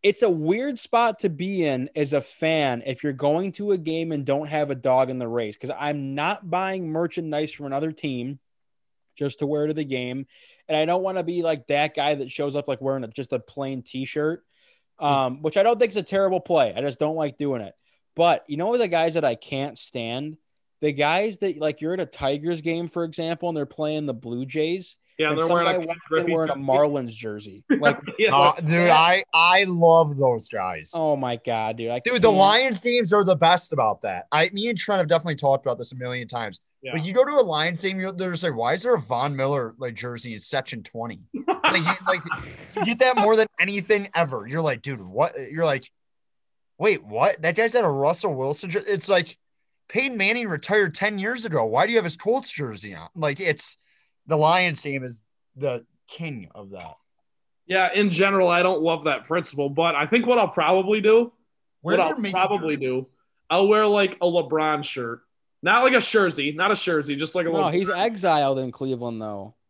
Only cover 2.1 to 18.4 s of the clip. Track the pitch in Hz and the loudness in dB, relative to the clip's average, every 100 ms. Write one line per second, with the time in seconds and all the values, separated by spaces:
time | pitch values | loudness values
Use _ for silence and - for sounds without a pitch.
2.1 | 143 135 - 160 160 143 120 127 127 147 | 0 -2 -4 0 2 0 -2 -4 -6 -6
3.1 | 135 143 156 196 - 208 190 160 160 165 | -2 0 0 -2 -6 -2 -2 -2 -4 -4
4.1 | 151 139 139 151 151 143 131 131 127 131 | -4 -2 -2 -2 -2 -2 -2 2 2 2
5.1 | 127 120 120 110 104 127 139 147 147 135 | -2 -4 -4 -4 -8 -10 -6 -4 -4 -6
6.1 | 139 156 202 185 175 190 190 170 156 170 | -4 -2 -4 -4 -4 -2 -4 -6 -4 -4
7.1 | - 165 151 156 - 143 135 160 156 151 | -4 -4 -4 -4 -8 -6 -4 -4 -6 -6
8.1 | 127 123 139 _ _ _ _ _ _ _ | -6 -6 -10 _ _ _ _ _ _ _
9.1 | - 143 - 143 151 151 156 143 131 123 | -6 -6 -4 -2 0 -2 -2 -4 -4 -4
10.1 | 131 135 _ - _ - 156 160 180 190 | -6 -10 _ -20 _ -4 0 2 0 0
11.1 | 185 170 175 165 151 - 143 151 151 143 | -4 -4 -2 -2 -2 -2 0 0 0 -2
12.1 | 147 131 - 143 139 143 127 135 135 117 | -2 -4 -6 -4 -4 -4 -4 -2 -4 -6
13.1 | 110 127 127 - - 139 135 123 131 131 | -10 -6 -6 -6 -10 -8 -8 -10 -10 -6
14.1 | 151 151 165 _ _ _ _ _ _ 151 | -2 -2 -4 _ _ _ _ _ _ 0
15.1 | 139 131 135 156 202 208 233 233 196 175 | 2 0 -2 -2 2 2 4 0 0 -2
16.1 | 196 196 185 - 170 120 98 139 127 151 | 0 0 0 2 2 2 0 -6 -2 -2
17.1 | 160 151 - 143 127 98 - _ _ _ | 0 -4 -4 -4 -4 -6 -16 _ _ _
18.1 | - 170 139 | 2 2 2